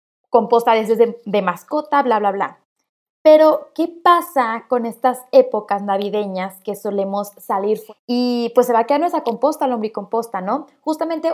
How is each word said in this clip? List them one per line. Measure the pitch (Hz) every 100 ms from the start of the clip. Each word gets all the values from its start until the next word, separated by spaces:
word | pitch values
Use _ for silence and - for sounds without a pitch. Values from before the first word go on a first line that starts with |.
| _ _ _
Composta | 233 214 240 233
desde | 226 214 226
de, | 233 226
de | - 208
mascota, | 190 175 - 302 294 285
bla, | 262 220
bla, | 202
bla. | 196 165 - _ _ _ _ _ _
Pero, | 311 311 311 302 -
¿qué | - 339
pasa | 339 359 349 330 277 233 226 -
con | 247
estas | 226 226 254 247 -
épocas | 269 254 214 214 202
navideñas | 202 196 202 208 202 185 190 185
que | -
solemos | 202 214 202 196 196 202 -
salir | - 202 202 214
fu-, | - - -
y, | 240 247 240 233
pues, | 240 247
se |
va | 233
a |
quedar | 233 285
nuestra | 339 320
composta, | 254 220 277 302 277
lombricomposta, | 240 214 214 196 226 233 190
¿no? | 185 254 - _
Justamente | - 311 330 330 330